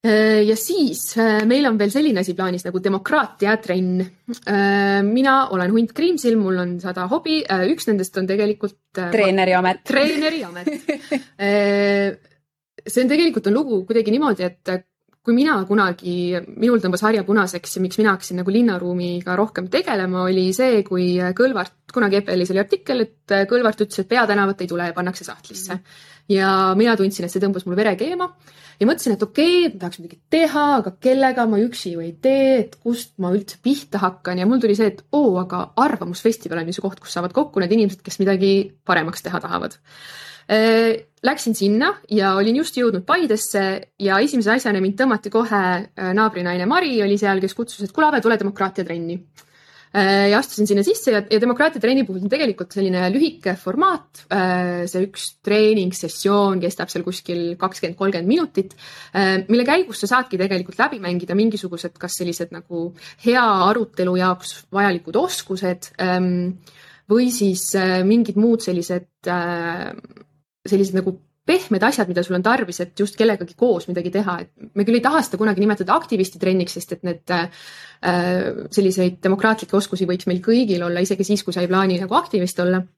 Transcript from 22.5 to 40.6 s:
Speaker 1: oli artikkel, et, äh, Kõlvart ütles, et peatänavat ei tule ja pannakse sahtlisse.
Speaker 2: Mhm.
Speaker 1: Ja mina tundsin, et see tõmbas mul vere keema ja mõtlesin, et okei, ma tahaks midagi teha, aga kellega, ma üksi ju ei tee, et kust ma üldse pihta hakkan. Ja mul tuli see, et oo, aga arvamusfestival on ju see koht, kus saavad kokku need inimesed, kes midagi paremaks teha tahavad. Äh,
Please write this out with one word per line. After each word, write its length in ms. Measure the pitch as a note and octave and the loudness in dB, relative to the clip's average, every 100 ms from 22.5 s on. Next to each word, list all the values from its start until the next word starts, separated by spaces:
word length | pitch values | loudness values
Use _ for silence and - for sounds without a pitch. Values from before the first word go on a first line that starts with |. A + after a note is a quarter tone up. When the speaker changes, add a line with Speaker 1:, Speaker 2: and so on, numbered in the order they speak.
Speaker 1:
oli 80 | F#3+ | 0
artikkel, 400 | G3+ G4 - B3+ | 0 -2 -2 -2
et, 140 | A3+ _ _ | -2 _ _
äh, 140 | G3 G3 | 0 2
Kõlvart 320 | A#3+ A#3 G#3+ | 2 2 0
ütles, 220 | G#3 - | -4 -4
et 40 | F#3+ | 0
peatänavat 500 | A#3+ A3 G3+ G3 G3 | 0 2 2 0 -2
ei 80 | F3+ | -6
tule 160 | E3+ F3 | -6 -6
ja 80 | |
pannakse 320 | E3+ F3+ F3+ E3+ | -4 -6 -6 -14
sahtlisse. 480 | - - F#3+ F#3 | -18 -18 -16 -10
Speaker 2:
Mhm. 380 | F3+ _ - - - _ | -12 _ -20 -20 -20 _
Speaker 1:
Ja 220 | G3 F#3+ F#3+ F#3+ F#3+ | 2 2 2 2 4
mina 160 | A#3 A3 | 2 4
tundsin, 280 | F#3+ G3 F3 | 0 -2 -6
et 60 | |
see 80 | F#3+ | -2
tõmbas 240 | G3 F#3 F3+ | -2 -2 -4
mul 100 | F3+ | 0
vere 180 | G#3+ F#3 | 0 0
keema 320 | C4 F4+ F4+ - - - - _ | -4 -4 -6 -10 -20 -20 -20 _
ja 60 | G#3+ | 0
mõtlesin, 280 | B3 B3+ | 2 -2
et 100 | G3 | -2
okei, 400 | G#3+ - E4 F4+ E4+ | -2 2 2 4 2
ma 100 | G#3 | -2
tahaks 200 | F3 - | -12 -12
midagi 200 | E3+ - _ | -20 -20 _
teha, 340 | D#4 D#4+ C#4+ D4 C#4 | 2 2 2 2 2
aga 140 | F#3+ F#3 | 0 -2
kellega, 440 | B3+ C4 C4 B3 A3+ | 2 4 2 2 0
ma 100 | G#3 | 2
üksi 360 | A#3 A#3+ F#3+ | 0 -2 -10
ju 80 | E3+ | -8
ei 120 | E3 E3 | -10 -2
tee, 380 | C4 C4+ C4+ C4 | 2 4 4 4
et 180 | G#3 - | 0 -4
kust 320 | A#3 A#3+ - - | -4 -4 -6 -6
ma 160 | F3+ | -2
üldse 240 | G3 G3 - | -2 -2 -6
pihta 360 | B3 C#4+ - G3+ | -2 -2 -4 -2
hakkan. 360 | F#3 F#3 F3+ F3+ | -2 -4 -6 0
Ja 80 | F#3+ | 2
mul 140 | B3+ | 2
tuli 140 | A3+ G3+ | 2 2
see, 180 | G#3+ | 2
et 80 | G#3+ _ | 0 _
oo, 260 | D4 C4+ F3+ | 2 2 2
aga 300 | F#3 F3+ - - | -2 -6 -4 0
arvamusfestival 840 | C#4+ - F3 F3 A3+ A3+ - E3 | 0 0 -6 -2 -2 -2 -6 -6
on 60 | E3 | -6
ju 100 | F#3 | -6
see 80 | G3 | -8
koht, 140 | - | -8
kus 140 | - | -10
saavad 200 | - F3 | -6 -2
kokku 280 | - - - | -2 -2 -2
need 100 | F3+ | 2
inimesed, 300 | A3 G#3 F#3+ - | 2 2 -2 -16
kes 140 | - | -2
midagi 340 | G3 G3 G3 G3 G3 _ - | 0 2 4 2 0 _ 0
paremaks 360 | F3 D#3+ F3+ E3 | 0 0 -8 -8
teha 160 | F3+ | -8
tahavad. 360 | E3+ F3 - - _ - - - - - - | -6 -6 -6 -12 _ -20 -20 -20 -20 -20 -2
Äh, 600 | A3 | 2